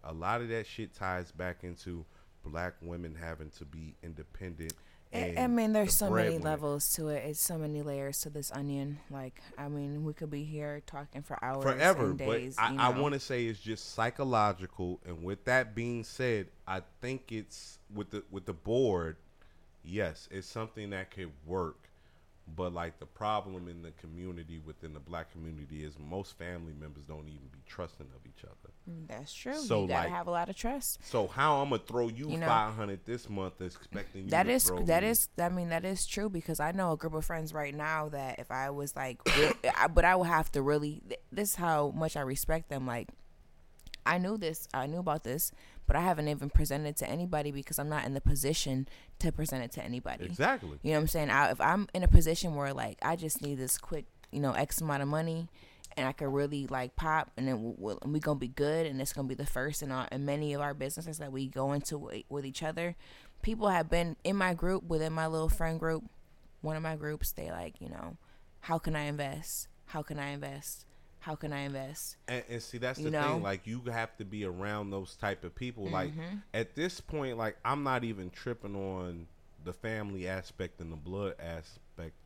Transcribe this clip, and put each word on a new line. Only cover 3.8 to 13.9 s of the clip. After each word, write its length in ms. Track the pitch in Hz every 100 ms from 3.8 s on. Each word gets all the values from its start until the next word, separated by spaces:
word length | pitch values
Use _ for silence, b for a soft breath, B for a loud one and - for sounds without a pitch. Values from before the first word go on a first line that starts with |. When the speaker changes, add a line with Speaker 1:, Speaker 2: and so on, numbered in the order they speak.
| 80 -
Speaker 1:
independent 720 | 85 80 76 - 92 80 80 - b b b
Speaker 2:
I, 60 | 233
Speaker 1:
and 220 | - -
Speaker 2:
I 80 | 247
mean, 260 | 240 220
there's 240 | 214 196 -
Speaker 1:
the 80 | 208
Speaker 2:
so 60 |
many 180 | 220 220
Speaker 1:
breadwinner. 160 | 165 160
Speaker 2:
levels 480 | 156 147 147 -
to 140 | - 156
it. 160 | 147 147
It's 160 | 147
so 160 | - 165
many 240 | 151 151
layers 400 | 147 139 139 143
to 80 | 156
this 220 | 147 143
onion. 480 | 139 143 139 139 147 -
Like, 320 | 139 131 - - -
I 100 | 143
mean, 360 | 147 143 147
we 100 | 156
could 160 | 151 156
be 140 | 147
here 400 | 151 151 147 147 -
talking 380 | 143 151 135
for 200 | 147 139
hours 200 | 123 135
Speaker 1:
Forever, 480 | 135 131 170 170 120
Speaker 2:
and 60 | 139
days, 360 | 120 113 127 135
Speaker 1:
but 80 |
I, 80 | 113
Speaker 2:
you 80 | 135
Speaker 1:
I 140 | 123
Speaker 2:
know? 80 | 123
Speaker 1:
wanna 180 | 143 139
say 260 | - 127 117
it's 140 | 107
just 360 | 107 107 -